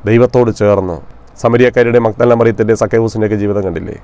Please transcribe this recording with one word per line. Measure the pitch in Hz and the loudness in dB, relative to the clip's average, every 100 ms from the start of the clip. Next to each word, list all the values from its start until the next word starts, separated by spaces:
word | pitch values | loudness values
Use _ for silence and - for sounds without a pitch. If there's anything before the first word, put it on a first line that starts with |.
| 107 | 2
ദൈവത്തോട് | 113 123 123 117 104 | 2 2 2 0 0
ചേർന്ന്, | 104 98 95 80 - - - - | 0 0 -2 -10 -14 -20 -20 -6
സമരിയക്കാരുടെയും | 117 120 123 123 117 120 113 | -2 2 2 2 2 2 0
മഗ്ദലന | 101 120 | 0 0
മറിയത്തിൻ്റെയും | 117 113 104 107 110 | 2 2 0 0 0
സക്കേവൂസിൻ്റെയൊക്കെ | 107 117 113 110 107 107 | 0 0 -2 -2 -2 -2
ജീവിതം | 101 101 95 | -2 -2 -4
കണ്ടില്ലേ? | 82 90 - | -6 -10 -14